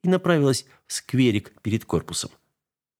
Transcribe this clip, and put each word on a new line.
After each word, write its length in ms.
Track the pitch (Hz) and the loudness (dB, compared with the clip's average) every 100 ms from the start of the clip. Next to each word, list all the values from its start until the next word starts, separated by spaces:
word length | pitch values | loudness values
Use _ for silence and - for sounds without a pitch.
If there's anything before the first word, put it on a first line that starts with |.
и 60 | 180 | 0
направилась 560 | 185 180 165 143 127 - _ - | 0 2 2 2 0 -4 _ -12
в 60 | |
скверик 600 | - - 127 127 107 - _ | -12 -4 2 2 2 -4 _
перед 240 | - 110 - | -4 -4 -2
корпусом. 460 | 82 - 80 - _ _ _ _ _ _ _ | -4 -4 -10 -10 _ _ _ _ _ _ _